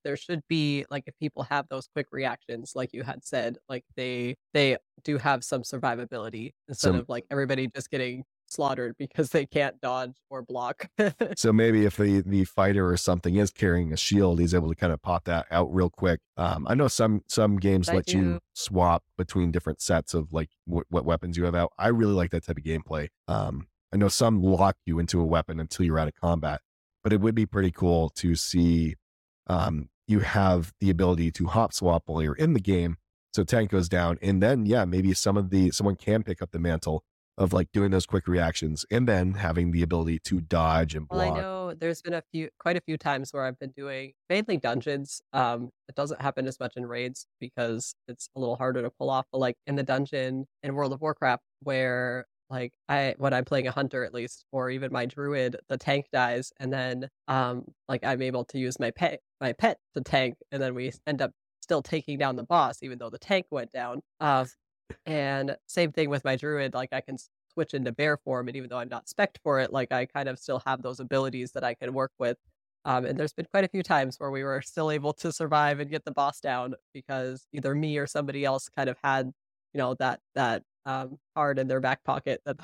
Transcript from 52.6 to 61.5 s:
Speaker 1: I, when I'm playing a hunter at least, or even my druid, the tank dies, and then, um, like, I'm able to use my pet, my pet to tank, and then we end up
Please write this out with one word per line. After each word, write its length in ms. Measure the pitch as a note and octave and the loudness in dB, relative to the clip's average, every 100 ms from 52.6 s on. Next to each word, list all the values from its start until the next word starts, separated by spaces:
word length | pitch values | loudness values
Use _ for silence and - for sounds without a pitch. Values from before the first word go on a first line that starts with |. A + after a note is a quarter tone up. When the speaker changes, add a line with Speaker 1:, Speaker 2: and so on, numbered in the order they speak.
| B2 - - | -8 -10 -4
Speaker 1:
I, 260 | C#3+ C3+ - | 0 0 -2
when 160 | C3+ | 0
I'm 120 | B2+ B2+ | 0 0
playing 220 | C#3 B2+ | -2 -2
a 40 | |
hunter 320 | C#3 C3 C3 | -2 -4 -4
at 100 | A#2 | -6
least, 300 | A#2+ A#2+ - _ | -8 -10 -12 _
or 180 | C3+ B2+ | -6 -4
even 220 | C3 C3+ | -4 -6
my 140 | B2+ B2 | -4 -4
druid, 500 | C#3+ C#3+ C#3+ B2+ B2 - | -4 -4 -2 -2 -4 -8
the 80 | C3 | -6
tank 300 | - C#3+ - | -2 -2 0
dies, 400 | C3 A#2+ B2 C3 - | 0 0 0 -6 -8
and 120 | C3 | -6
then, 360 | C3 B2+ B2 C3+ _ - | -4 -4 -6 -10 _ -2
um, 340 | C3 B2 B2 - - - | 0 0 -4 -10 -18 -8
like, 160 | C3+ | -4
I'm 180 | - B2+ | -2 -2
able 220 | B2+ B2 | -2 -4
to 160 | B2+ C3+ | -6 -4
use 180 | B2+ C3 | -4 -4
my 140 | A#2 | -4
pet, 300 | - D3 D3+ _ _ | -2 -2 -4 _ _
my 140 | B2+ | -6
pet 240 | - A3+ - _ C#3 | 0 0 -2 _ -10
to 60 | |
tank, 340 | - C#3 B2+ - - | -2 0 0 -4 -12
and 100 | C#3 | -6
then 140 | C3 B2 | -6 -4
we 160 | B2+ - D3+ | -8 -8 -6
end 140 | C#3 | -2
up 100 | E3+ - _ | -4 -6 _